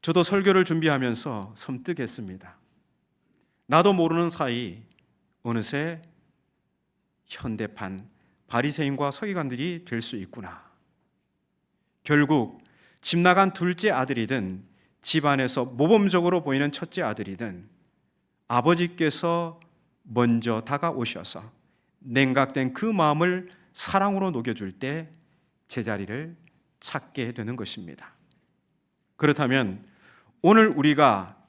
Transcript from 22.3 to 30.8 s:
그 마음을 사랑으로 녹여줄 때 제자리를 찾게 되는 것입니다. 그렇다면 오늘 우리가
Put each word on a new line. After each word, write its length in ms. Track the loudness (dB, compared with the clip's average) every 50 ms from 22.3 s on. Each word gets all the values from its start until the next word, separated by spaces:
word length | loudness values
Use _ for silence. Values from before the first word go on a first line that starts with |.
| 4 2 2 2 0 -2 -2 -2 -4
그 120 | -4 -4
마음을 640 | -2 0 2 2 2 2 2 0 0 0 -4 -8 -12 -20 _ _ _
사랑으로 600 | _ -6 -4 0 0 0 0 0 0 -2 -2 -2
녹여줄 400 | -2 -4 -4 -4 -6 -6 -8 -10
때 360 | -10 _ -8 -8 -6 -8 -10 -14 -20 _ _ _ _ _ _ _ _ _ _ _
제자리를 680 | -8 -6 -4 -4 -4 -4 -6 -8 -8 -10 -10 -12 -16 _ _ _ _ _ _ _ _ _
찾게 520 | -14 -8 -8 -8 -10 _ _ -6 -6 -6
되는 220 | -6 -8 -8 -8 -8
것입니다. 580 | -8 -10 -10 -12 -14 -14 -16 -18 -20 -20 -20 _ _ _ _ _ _ _ _ _ _ _ _ _ _ _ _ _ _ _ _ _
그렇다면 680 | 0 2 2 2 2 0 2 2 0 0 -2 -4 -10 -16 _ _ _ _ -20 _ _ _ _ _ _
오늘 260 | 6 8 8 8 8 6
우리가 680 | 4 2